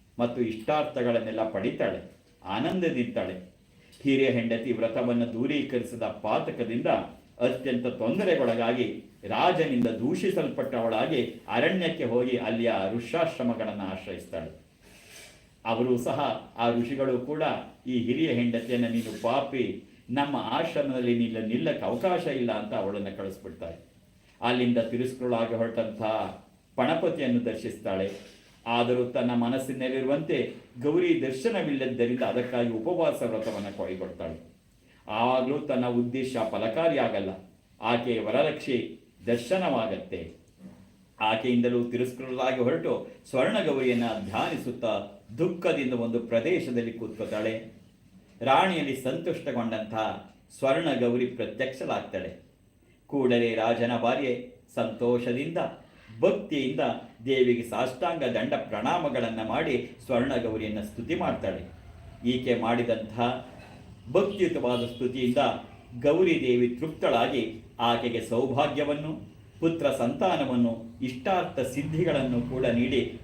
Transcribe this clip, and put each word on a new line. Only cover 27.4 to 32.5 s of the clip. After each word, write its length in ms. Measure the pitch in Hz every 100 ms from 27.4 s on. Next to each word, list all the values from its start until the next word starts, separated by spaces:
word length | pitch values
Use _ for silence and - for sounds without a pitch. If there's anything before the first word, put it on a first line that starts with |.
| 117
ದರ್ಶಿಸ್ತಾಳೆ. 640 | 101 110 95 110 95 98 - - - - - 117
ಆದರೂ 380 | 120 120 123 120
ತನ್ನ 260 | 135 120
ಮನಸ್ಸಿನಲ್ಲಿರುವಂತೆ 1200 | 120 117 135 - 127 127 131 127 151 160 135 - - - 123
ಗೌರಿ 380 | 143 170 175 151
ದರ್ಶನವಿಲ್ಲದ್ದರಿಂದ 1000 | - - 226 202 160 135 123 120 120 123
ಅದಕ್ಕಾಗಿ 480 | 113 123 123